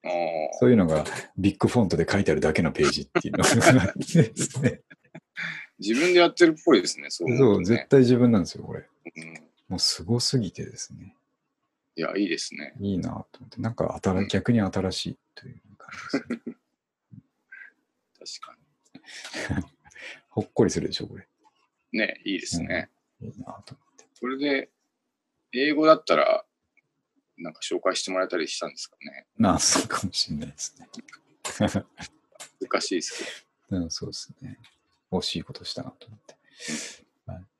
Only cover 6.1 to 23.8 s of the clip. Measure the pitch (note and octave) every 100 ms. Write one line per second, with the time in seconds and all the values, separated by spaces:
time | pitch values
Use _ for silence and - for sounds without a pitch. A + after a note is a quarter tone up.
6.1 | F4+ E3+ - E3+ D#3 - - - - C#2+
7.1 | - - A#2+ C3 G2 F2 A#2+ - C#3 B2
8.1 | B2 B2 A2 D#2+ - D2 D2+ - _ E2+
9.1 | E2 E2 D#2+ _ _ _ F2+ - - E2
10.1 | A#2+ - C3+ F#2+ - - - - C#2+ F2+
11.1 | _ _ _ _ _ _ _ _ - D#2+
12.1 | D#2+ F#2+ D#2+ - - C#2 - G2 F#2 E2
13.1 | D#2+ - - - - A2 A#2 - - G2+
14.1 | F#2 G2+ G2 - A#2+ F#2+ F#2+ F#2 F#2 -
15.1 | - _ - - - _ G2 - - -
16.1 | C#3 - - - - _ _ _ _ _
17.1 | - _ _ _ - - _ _ _ _
18.1 | _ - - - - _ _ _ - -
19.1 | - - - - - - _ - - -
20.1 | - _ - - - G2 F2+ D#2 - -
21.1 | F#2+ - _ _ _ _ _ _ A2 G#2+
22.1 | - G2+ F#2 - E2+ E2 F2 - _ _
23.1 | _ A2 G2+ - - - -